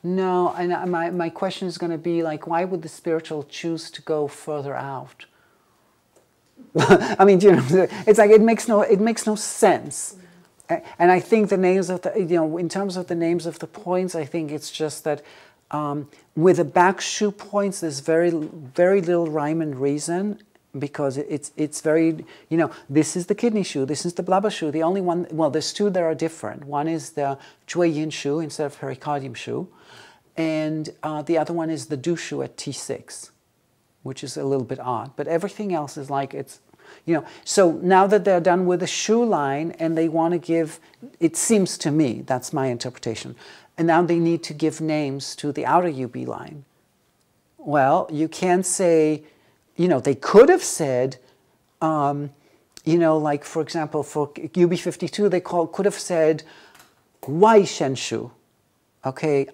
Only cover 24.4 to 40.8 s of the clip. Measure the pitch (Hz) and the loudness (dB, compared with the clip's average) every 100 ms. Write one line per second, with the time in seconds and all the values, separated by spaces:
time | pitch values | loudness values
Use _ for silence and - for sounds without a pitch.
24.4 | 208 - 156 151 160 196 180 170 180 160 | 2 -2 -4 0 0 0 0 -2 -4 0
25.4 | 156 151 - - 208 180 165 156 165 160 | 0 0 -4 -2 0 0 -2 -2 -4 -6
26.4 | 104 - 139 143 156 165 135 - 139 139 | -12 -12 -8 -4 -2 -4 -6 -4 -4 -4
27.4 | - _ - 175 175 151 156 - 143 151 | -12 _ -8 0 0 0 -4 -4 -4 -2
28.4 | 156 - 147 - 135 131 151 143 135 117 | -4 -6 -6 -6 -10 -8 -6 -6 -6 -12
29.4 | - 123 185 _ - - - _ _ - | -8 -8 -8 _ -20 -20 -20 _ _ -6
30.4 | 160 156 156 156 151 - 156 151 147 165 | -4 -2 -4 -6 -8 -10 -8 -8 0 0
31.4 | 151 170 160 156 131 143 143 165 - 143 | 0 -4 -4 -6 -6 -6 -4 -4 -6 -8
32.4 | 127 - - 131 - - - - - _ | -8 -10 -12 -10 -10 -10 -10 -18 -20 _
33.4 | _ _ _ _ _ _ 127 135 135 151 | _ _ _ _ _ _ -14 -12 -10 -6
34.4 | 139 135 120 135 123 117 123 - 147 165 | -2 -2 -2 -6 -4 -6 -6 -8 -2 -2
35.4 | 190 - 208 170 143 - 139 139 135 139 | -4 -8 -4 -4 -6 -10 -6 -4 -4 -8
36.4 | 135 - _ _ - - - 160 - - | -12 -16 _ _ -20 -14 -2 -2 -2 -16
37.4 | - - 180 151 180 190 196 208 185 180 | -2 4 4 4 4 6 6 4 4 4
38.4 | 175 175 180 180 175 - - 226 240 175 | 4 2 2 0 -2 -4 2 2 2 0
39.4 | 139 143 165 - 165 160 160 160 165 175 | 0 -2 -4 -4 -2 0 0 2 0 0
40.4 | - 165 156 - | 0 0 0 -8